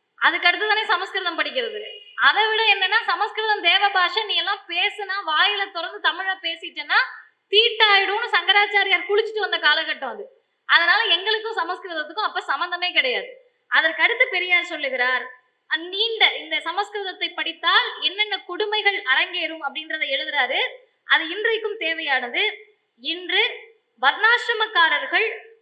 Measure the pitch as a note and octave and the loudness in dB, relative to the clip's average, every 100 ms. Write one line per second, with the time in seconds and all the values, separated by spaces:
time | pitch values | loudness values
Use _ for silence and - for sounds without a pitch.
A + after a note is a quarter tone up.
0 | _ - C4+ E4+ F4 F4+ G#4+ G#4+ G#4+ F4 | _ 0 0 2 2 2 2 0 2 0
1 | G4 G4 F#4 D#4+ D4 B3+ A3+ G#3 - - | -2 -4 -4 -4 -4 -4 -4 -6 -12 -16
2 | - - B3+ E4+ G#4+ G#4+ A4 G4 F#4 A4 | -16 2 4 4 2 2 4 4 2 0
3 | G#4+ F4 G#4+ - A4 G#4 E4+ F#4+ G4+ G4 | 0 0 -2 -2 -2 0 2 4 4 2
4 | F4 G4 G#4 F4 F4 G4 - E4+ G4+ G#4 | 0 0 -2 -2 -2 -4 -4 -2 -2 -2
5 | G4 G4 E4+ D#4 F#4+ G4+ G4 F#4 F4 G#4 | -6 -6 -2 2 2 2 -4 -6 -8 -4
6 | F4 E4 F#4+ F#4+ E4 E4 F4+ D4+ D4 G4 | -2 -2 -2 -4 -4 -8 -10 -10 0 2
7 | C5 - - _ - G4+ A#4 A4 A4 G4 | 2 -4 -20 _ 0 4 4 4 4 4
8 | F#4+ G#4 A#4 G4 F4+ G4+ G#4 G#4 G4 F4+ | 2 -2 0 0 2 2 4 2 2 0
9 | E4 G#4 A4 G#4+ F#4 E4+ D#4 D#4 D#4+ C#4+ | 2 0 0 -2 -2 0 2 2 0 -4
10 | C4 G#3 - _ _ _ - D4+ E4+ G4+ | -8 -10 -14 _ _ _ 2 4 4 4
11 | A4+ E4+ G4 A4 A4 A4 E4+ F4+ G4 E4 | 2 0 0 -2 -2 -4 -4 -6 -8 -8
12 | D4+ F#4 G4 F#4 - C#4+ F4 F4 F4+ E4 | -8 -4 -4 -4 -4 -2 -2 -2 -2 0
13 | C4 G#3+ E3+ - _ _ - C4 D#4+ D#4+ | 0 -2 -6 -14 _ _ -2 2 2 2
14 | F4+ A#4 B4+ F#4 F4+ F4 F4 D#4 C#4 B3+ | 0 2 0 0 0 0 0 -4 -4 -2
15 | B3 B3+ B3 - _ _ - D#4 F4 G4 | 0 0 -4 -16 _ _ -6 -4 -4 0
16 | A4+ A4 F#4 - D#4 D#4 E4 F4 G4+ G#4 | 0 4 2 2 -6 -6 -4 -4 -4 -6
17 | F#4+ - E4+ E4 D#4 D#4+ E4+ G4+ A#4 - | -8 -6 -8 -6 -8 -4 2 4 2 -2
18 | D4+ G4 G#4+ F#4+ - F4 G#4 G#4+ G4+ G4 | -4 -2 -4 -4 -6 -4 -2 0 0 0
19 | - C#4 F4+ F4+ D#4+ D#4+ C#4+ D#4 D#4+ D#4 | 2 2 2 -2 -6 -6 -8 -8 -8 -6
20 | D4 C4+ D#4 C#4+ B3 E4 B4 - _ _ | -2 -4 -2 -2 0 0 -2 -6 _ _
21 | - D4 D#4+ F#4+ A4+ A4 G#4+ A4 D#4+ D#4+ | 0 0 0 -2 -2 0 -2 -4 -6 -4
22 | D#4 C4 B3 D4 G#4 G#4 - _ _ _ | -2 -2 -2 -2 -2 -4 -14 _ _ _
23 | C4+ E4+ F4 F#4 A4+ - - _ _ - | -8 -8 -2 0 0 -2 -18 _ _ 0
24 | B3+ F#4 A4 A#4+ A#4 A4+ A4 F#4+ D#4+ D4 | 2 4 4 2 0 -2 0 2 2 2
25 | C#4 F4 G#4+ - - - | 0 0 0 -4 -14 -20